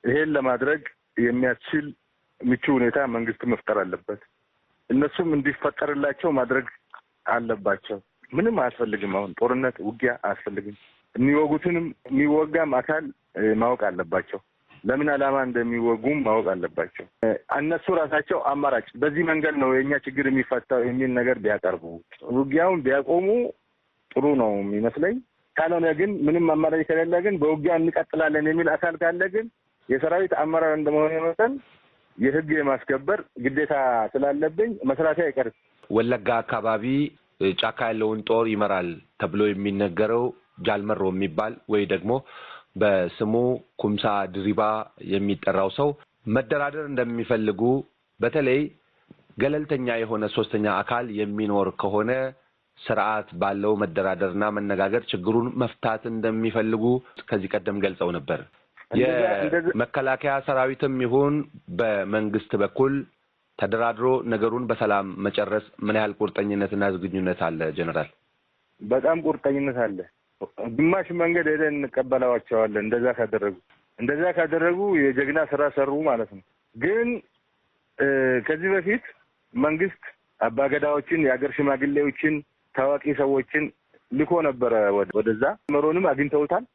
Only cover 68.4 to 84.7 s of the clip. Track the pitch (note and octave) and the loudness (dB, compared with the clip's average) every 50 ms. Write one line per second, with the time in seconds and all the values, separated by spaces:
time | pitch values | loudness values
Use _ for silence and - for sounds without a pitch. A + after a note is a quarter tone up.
68.4 | _ _ _ _ _ _ _ _ G#2 G#2 B2 C3 C3+ D3+ E3 E3 D3+ D#3 D#3 D3+ | _ _ _ _ _ _ _ _ -4 -2 -2 0 2 0 0 0 0 -2 -2 0
69.4 | - C#3+ C#3 C#3 C#3 C#3 B2 B2 A#2 G#2+ G2+ F2+ F2 - _ _ _ _ _ _ | 0 -2 0 0 -2 -2 -2 -2 -2 -2 -2 -8 -12 -14 _ _ _ _ _ _
70.4 | G2 - _ - G#2+ A#2 A2+ A#2+ D3+ E3 F#3 G3 F3+ - E3+ E3+ E3+ E3+ E3+ F3 | -14 -12 _ -10 -10 -6 0 2 2 2 2 0 -2 -4 -2 -2 0 0 2 0
71.4 | E3 D#3 D#3 D3+ D#3 D3+ D3 D3 C#3 B2+ - C3 C3 C3 C3 C3 B2+ B2 A#2+ A2+ | 2 2 2 2 0 0 0 -2 -6 -4 -2 -2 0 0 0 2 2 2 0 0
72.4 | - - A#2+ A2 A2 G#2+ G#2 G#2+ G#2 A2 A#2 A#2+ A#2+ B2+ A#2+ B2 A#2 G#2 G#2+ G#2+ | -2 0 2 2 2 2 0 -2 -2 0 0 2 2 0 0 0 -2 -2 0 -2
73.4 | G2+ G2+ F#2 F2+ _ _ _ _ _ _ _ - A#2 B2 C#3+ D3 E3+ F3+ E3+ E3+ | -2 -2 -4 -6 _ _ _ _ _ _ _ -6 -2 -2 0 0 0 0 2 0
74.4 | E3 D#3 D3+ E3 D#3+ F3 F3 F3+ G3+ G3+ F#3+ D#3 C#3 C#3 B2+ B2+ C#3 C3+ D3 D#3+ | 0 2 2 2 2 2 2 2 2 2 4 4 4 4 4 2 0 2 2 0
75.4 | D#3 - D3 C#3 D3 C#3+ - C#3+ C#3 C#3 C#3 D3 D#3 D3+ B2+ A2+ A2 - G#2 F#2+ | 0 0 2 2 2 2 2 2 0 0 0 0 2 2 2 2 0 -4 -8 -20
76.4 | - _ _ _ _ _ _ A2+ B2+ E3+ G#3 A3+ A#3 A#3+ A#3+ A3 - _ _ _ | -20 _ _ _ _ _ _ -4 -2 0 2 2 0 0 -2 -4 -8 _ _ _
77.4 | _ _ _ _ _ _ _ _ _ _ _ - C3+ C#3 C#3 C3+ C3 B2+ B2+ B2 | _ _ _ _ _ _ _ _ _ _ _ 0 0 2 4 4 4 4 2 2
78.4 | G#2+ - D#3+ D#3 E3+ F#3+ G3 G3 E3 F#3+ G#3+ B3 - - - _ _ _ _ _ | 0 -2 -4 -2 0 0 0 0 2 0 -2 -2 -4 -10 -20 _ _ _ _ _
79.4 | _ _ - A#2+ C3+ D3+ D#3 D#3 F#3 G3 - _ - - - _ _ _ _ _ | _ _ -4 0 0 0 2 0 0 -2 -2 _ -20 -20 -20 _ _ _ _ _
80.4 | G#2+ A#2 A#2 B2 C#3 C#3 C3+ D3 D3+ D3 D3 D3 C#3+ - E3 E3 D3+ C3+ B2+ B2+ | -2 0 0 0 0 2 2 0 0 0 0 0 0 0 0 2 2 2 2 2
81.4 | C3 C#3 B2 - D3 C#3 C#3 C3 C#3 C#3+ C#3+ C#3+ C#3+ C#3+ C3+ - - D#3 D#3 D3 | 0 -4 -2 0 0 2 2 0 0 0 2 2 0 0 -2 -2 -2 -2 -2 -2
82.4 | D3 _ _ _ _ _ _ C3+ C3 C3+ C#3+ C#3 - D3+ C#3+ C3+ C#3+ C3+ C#3 C3+ | -6 _ _ _ _ _ _ 0 0 0 0 0 0 -2 0 0 2 2 2 0
83.4 | C3 _ - D3+ D3+ - - _ _ _ _ _ _ _ A#2+ C3+ D3+ D3 F3 E3+ | 0 _ -2 -4 -4 -4 -8 _ _ _ _ _ _ _ -2 -2 0 2 2 2
84.4 | D#3+ D3 C3 B2 B2 A#2 | 2 0 0 0 0 2